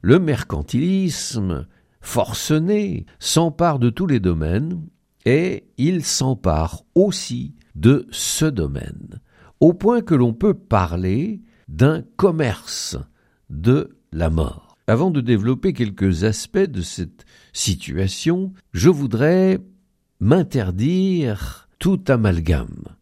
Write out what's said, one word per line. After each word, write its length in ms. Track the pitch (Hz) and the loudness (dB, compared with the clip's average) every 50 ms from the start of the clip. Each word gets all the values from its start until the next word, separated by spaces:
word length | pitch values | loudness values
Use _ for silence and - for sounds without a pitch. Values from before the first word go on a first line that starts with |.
| - | 6
le 160 | 87 131 180 | 6 6 6
mercantilisme 1500 | 185 156 139 - - - - 78 73 - - 117 151 180 190 190 190 175 - - - - - 117 98 92 85 67 - - _ _ _ _ _ _ | 6 0 -2 -4 -4 -6 -6 -6 -6 -2 -2 -2 0 0 0 0 0 -2 -4 -6 -8 -8 -6 -4 -4 -2 -4 -4 -8 -12 _ _ _ _ _ _
forcené 1040 | - - - 120 101 - 107 - - - 151 156 160 180 208 208 208 196 180 - 90 _ _ _ | -16 -6 -2 -2 -2 -2 -4 -10 -2 0 0 0 2 0 0 0 0 -4 -6 -8 -10 _ _ _
s'empare 580 | - - - 156 170 165 147 - 170 175 151 135 | -8 0 2 2 2 2 0 0 0 2 2 2
de 120 | 120 120 | 0 0
tous 180 | 113 - 185 185 | 0 0 -2 0
les 100 | 139 120 | 0 2
domaines 640 | 92 90 85 80 78 80 85 107 143 165 180 170 156 165 _ _ _ _ _ _ _ | 2 0 0 0 -2 -2 -2 -2 -2 -4 -6 -10 -10 -14 _ _ _ _ _ _ _
et 440 | - 123 151 175 185 - - _ _ _ - | 0 2 2 0 -2 -4 -8 _ _ _ -2
il 260 | 123 156 185 175 143 | 0 0 0 0 -2
s'empare 760 | - - - 135 131 131 107 - 92 78 78 80 - - - _ _ _ | -4 -4 -2 0 -2 -2 -2 0 0 0 0 -2 -2 -6 -10 _ _ _
aussi 580 | 170 190 208 175 - - - 117 123 127 143 - _ _ _ _ | 4 4 4 2 -4 -6 -8 -8 -8 -8 -10 -12 _ _ _ _
de 320 | 78 76 113 139 139 - - | 4 6 6 6 6 2 -6
ce 340 | - - - - - - 156 | -10 -8 -6 -6 -2 0 0
domaine, 760 | 156 143 107 80 71 69 67 - - - - - - - - _ _ _ _ - - _ _ | 0 0 -2 -4 -4 -4 -8 -10 -10 -14 -16 -16 -18 -18 -20 _ _ _ _ -20 -20 _ _
au 140 | - 160 170 | 4 4 6
point 260 | 180 - 208 240 240 | 4 2 2 2 2
que 140 | 226 - 170 | 2 2 2
l'on 160 | 135 123 120 113 | 4 4 2 2
peut 200 | 117 160 214 185 | 2 2 0 0
parler 880 | - - _ 117 101 90 82 82 87 92 92 95 120 160 214 220 190 - _ _ _ _ - | 0 -2 _ 2 2 2 2 -2 -2 -2 -2 -2 -2 -2 -4 -6 -10 -14 _ _ _ _ -14
d'un 340 | 76 78 127 143 160 - 120 - _ | 0 2 4 4 4 0 -6 -12 _
commerce 800 | - 185 196 165 160 151 120 101 - - - - - - - - 67 67 _ _ _ _ _ _ _ _ _ | 0 2 2 2 2 -2 -2 -2 -6 -10 -12 -12 -10 -10 -10 -10 -10 -12 _ _ _ _ _ _ _ _ _
de 480 | - 73 80 113 127 151 - - _ _ _ _ - | -12 -2 2 2 2 2 0 -6 _ _ _ _ -6
la 160 | 78 85 80 | -2 -2 0
mort. 480 | 78 80 78 64 - - _ _ _ _ _ - | 0 0 -2 -2 -6 -12 _ _ _ _ _ 0
Avant 240 | - 120 160 190 170 | 2 2 2 0 0
de 80 | 143 | -2
développer 520 | 120 117 123 104 98 120 131 131 - 196 151 | 0 2 2 2 2 0 -2 0 -2 -2 -2
quelques 520 | - 123 104 98 - 95 95 90 80 92 | 0 -4 -4 -2 -2 0 0 2 2 0
aspects 340 | 110 110 - - - - - | 0 -2 -2 -8 -4 -2 0
de 240 | 196 180 131 98 90 | 0 0 -2 -8 -8
cette 420 | - - - 90 - _ _ - _ _ _ _ _ _ | -8 -8 -10 -10 -10 _ _ -20 _ _ _ _ _ _
situation, 1000 | - - - 92 71 - - 67 85 98 95 - - - 156 170 185 190 190 185 - _ _ - | -6 -4 -4 -4 -4 -4 -8 -4 -2 -2 -2 -4 -2 -2 0 0 0 -2 -6 -10 -16 _ _ -6
je 160 | 95 95 160 | 4 4 4
voudrais 720 | 185 143 143 127 120 110 135 156 175 185 190 190 190 190 - - _ _ _ _ _ _ _ _ _ _ | 4 4 0 -4 0 2 2 4 4 4 4 2 2 0 -4 -12 _ _ _ _ _ _ _ _ _ _
m'interdire 1500 | 90 104 147 190 165 - - 135 104 92 87 92 110 147 180 185 190 196 185 170 151 120 104 101 - - - - _ _ _ _ | 2 4 4 4 2 0 -2 -2 -2 -2 -2 -2 0 0 0 0 0 0 0 0 -2 -2 -4 -6 -8 -12 -14 -16 _ _ _ _
tout 240 | - 180 196 - 185 - | 0 0 0 0 2 0
amalgame. 760 | 135 120 110 101 90 85 80 78 85 69 58 - - 73 - - - _ | 2 4 4 2 2 2 2 0 0 0 -2 -6 -12 -16 -16 -20 -20 _